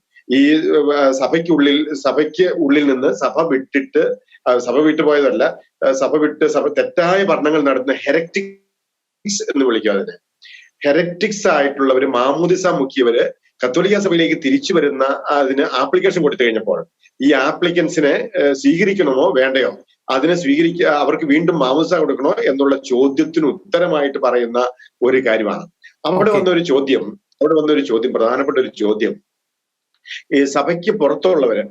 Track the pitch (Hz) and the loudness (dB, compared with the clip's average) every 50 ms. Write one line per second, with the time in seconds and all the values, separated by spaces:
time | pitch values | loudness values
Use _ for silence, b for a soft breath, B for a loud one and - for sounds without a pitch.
0 | _ b b b b - - 135 139 147 156 156 165 156 156 151 143 147 147 143 | _ b b b b -2 2 2 4 4 2 2 2 2 2 2 2 2 2 2
1 | 139 135 131 131 135 120 156 165 170 175 165 143 143 143 143 151 151 151 156 135 | 2 2 2 2 0 0 0 -2 0 2 2 2 4 4 2 2 0 -4 -6 -4
2 | - 131 127 147 156 156 - - 185 180 143 - 156 135 143 151 147 139 131 127 | -2 -2 0 0 0 0 0 0 0 0 0 0 0 2 2 2 2 2 2 2
3 | - - - - 139 123 - 147 165 160 135 135 135 - - 139 135 135 - 151 | 0 -2 -2 -2 -2 -2 -2 -2 -2 0 -2 -2 -4 -4 -4 -4 -4 -2 0 0
4 | 170 - 101 b b b b b _ 131 123 123 120 123 120 147 156 156 151 160 | 0 0 -2 b b b b b _ 0 0 0 0 0 0 2 2 2 2 2
5 | 156 151 147 143 143 127 107 113 135 165 - B B B _ _ - 135 131 135 | 2 2 2 2 2 2 2 0 0 -2 -2 B B B _ _ -2 0 0 0
6 | 135 127 147 151 151 147 147 - 160 147 147 139 123 147 - 131 123 170 - 175 | 0 0 0 0 0 0 0 0 0 0 2 0 0 0 0 -2 -2 -2 0 0
7 | 170 170 185 196 196 165 156 139 143 151 156 156 143 139 131 127 127 139 135 - | 0 2 2 0 2 0 0 0 0 0 0 2 2 2 0 0 0 -2 -4 -2
8 | - 147 147 165 165 170 - 196 196 196 196 - _ _ _ _ _ _ _ _ | -2 -2 0 0 -2 -4 -6 -8 -8 -8 -10 -18 _ _ _ _ _ _ _ _
9 | _ _ _ _ - 202 - - - - - 139 135 123 113 110 - 107 101 98 | _ _ _ _ -10 -8 -8 -6 -6 -4 -2 0 0 0 0 0 0 0 -2 -2
10 | 92 - - - _ _ _ B B B B B B B B _ - 143 143 170 | -4 -6 -10 -14 _ _ _ B B B B B B B B _ -2 0 0 0
11 | 175 175 175 - 214 214 208 - - 196 160 147 139 139 139 143 135 135 131 131 | 0 -2 -4 -4 -6 -6 -4 -2 -2 0 2 2 0 0 -2 -2 0 0 2 2
12 | 135 131 123 120 127 135 143 156 175 170 185 - - 180 - 139 135 135 - - | 0 0 0 0 0 0 0 0 0 0 0 0 0 -2 -2 -2 -4 -4 -2 0
13 | 180 - 120 - - - - - _ _ _ _ 208 - - 165 180 202 208 202 | 0 2 2 2 0 -2 -4 -10 _ _ _ _ -6 -2 0 0 0 0 0 0
14 | 202 180 170 165 165 160 156 139 - 139 139 143 - - 180 165 147 143 139 131 | 0 0 0 0 0 0 -2 -2 0 0 0 0 0 0 0 0 0 0 0 0
15 | 135 135 139 - - 147 147 143 139 131 135 135 139 - 135 127 139 - - 180 | 0 -2 -2 -4 -4 -2 0 0 0 0 0 0 -2 -2 -2 -2 -2 0 0 0
16 | 190 190 - 175 151 143 - - 123 117 110 110 110 101 - 82 85 - _ b | 2 0 0 0 0 0 0 0 0 0 0 -2 -2 -2 -4 -4 -4 -8 _ b
17 | b b _ - 131 143 147 131 131 147 151 - 180 170 - 175 165 151 - 160 | b b _ -2 0 2 2 2 2 0 -2 -2 -2 -2 0 0 -2 0 0 0
18 | 147 139 151 - - - - 151 147 143 139 135 135 139 160 170 - 190 196 190 | 0 2 0 0 -2 -4 -2 0 0 0 0 2 2 2 2 2 2 0 2 0
19 | 165 143 131 131 180 180 - 127 131 135 131 135 120 - - - - _ _ _ | 0 0 2 2 2 2 2 2 2 2 2 0 0 0 -2 -6 -14 _ _ _
20 | _ - 131 135 139 165 180 170 170 139 143 151 170 170 170 170 156 156 151 147 | _ -4 -2 0 0 0 0 0 0 0 2 2 2 0 0 0 0 0 0 2
21 | 139 143 151 151 165 139 143 160 170 170 175 156 131 127 135 156 165 160 185 165 | 0 0 -2 -2 -2 0 0 0 2 0 0 0 0 0 2 0 0 0 0 0
22 | 156 135 131 120 135 156 190 233 233 170 135 135 139 123 135 135 - - 127 120 | 0 0 -2 -2 -2 -2 -2 0 0 0 0 2 2 2 0 0 -2 -2 0 2
23 | 135 139 135 151 156 156 - 165 151 135 - - - - - 170 175 175 156 147 | 2 2 2 0 -2 -2 -2 0 0 0 -2 -4 -4 -4 -2 0 0 0 0 0
24 | 143 139 135 - 135 123 123 123 120 117 117 120 127 127 B B B B _ _ | -2 -2 -2 -2 -2 0 0 0 -2 -2 -2 -2 -2 -2 B B B B _ _
25 | 123 123 127 135 135 117 110 113 110 101 101 101 - - _ B B B B _ | 0 2 2 2 2 0 0 0 0 -2 -4 -6 -8 -14 _ B B B B _
26 | - 151 180 180 - 214 202 196 185 185 175 170 - - 135 139 135 135 127 - | -6 -2 -2 0 2 2 2 2 2 0 0 0 0 0 0 0 2 0 0 -2
27 | - 104 - - _ _ _ _ 139 156 160 156 151 151 151 143 135 - 113 113 | -2 -6 -10 -14 _ _ _ _ 0 2 2 2 2 2 2 0 0 0 -2 -2
28 | 117 123 113 110 113 117 123 135 139 143 135 131 117 104 - - 107 104 107 107 | 0 -2 0 0 0 0 0 -2 -2 -2 -2 -2 -2 -4 -4 -4 -2 -2 0 0
29 | 113 101 101 - _ _ _ _ _ _ _ _ _ _ _ _ _ _ _ _ | -2 -4 -4 -8 _ _ _ _ _ _ _ _ _ _ _ _ _ _ _ _
30 | B B B B B - 160 139 139 139 - 147 139 170 170 170 170 214 202 - | B B B B B -2 0 0 0 0 0 -2 -2 -2 -4 -4 -2 -4 -2 0
31 | - 143 147 - - 185 185 151 131 117 107 101 101 101 | 0 0 0 0 0 0 2 2 2 0 0 -2 -2 -2